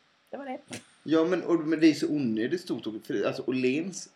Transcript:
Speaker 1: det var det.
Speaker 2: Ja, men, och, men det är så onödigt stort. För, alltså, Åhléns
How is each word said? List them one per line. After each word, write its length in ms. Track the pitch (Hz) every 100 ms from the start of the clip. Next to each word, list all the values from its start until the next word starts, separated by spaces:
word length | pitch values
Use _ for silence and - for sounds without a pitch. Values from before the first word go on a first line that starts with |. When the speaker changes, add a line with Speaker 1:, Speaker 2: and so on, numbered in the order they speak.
| _ _ _
Speaker 1:
det 60 | 262
var 80 |
det. 140 | 269 254 - - - _
Speaker 2:
Ja, 220 | - 160
men, 180 | 165 180
och, 120 | -
men 260 | 170 156 156
det 60 | 160
är 80 |
så 140 | 143 170
onödigt 520 | 151 123 110 120 180
stort. 460 | - 156 110 107 -
För, 200 | 113 101
alltså, 160 | - -
Åhléns 640 | 131 127 143 185 170 -